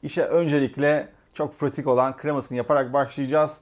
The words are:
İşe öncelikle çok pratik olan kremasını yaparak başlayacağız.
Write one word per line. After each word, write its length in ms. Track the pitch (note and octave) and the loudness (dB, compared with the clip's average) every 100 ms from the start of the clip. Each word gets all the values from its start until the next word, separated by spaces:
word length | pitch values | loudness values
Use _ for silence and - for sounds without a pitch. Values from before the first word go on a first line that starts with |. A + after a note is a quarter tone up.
İşe 220 | D3+ F3 | -6 -2
öncelikle 880 | C#3+ D#3+ E3 D3 C3+ - D3 D3+ - _ _ | 2 2 2 2 0 0 2 2 -2 _ _
çok 240 | - D3+ - | -6 -6 -2
pratik 280 | D3 C#3 C3+ | -4 -2 0
olan 300 | B2 C3 C3 | 2 2 -2
kremasını 420 | D3 D3 - B2 | -4 -4 -4 -6
yaparak 340 | A#2 D3 B2+ | 0 0 2
başlayacağız. 680 | C#3 C3+ - C3+ D3+ D3+ - | 0 -2 -4 -2 0 0 -4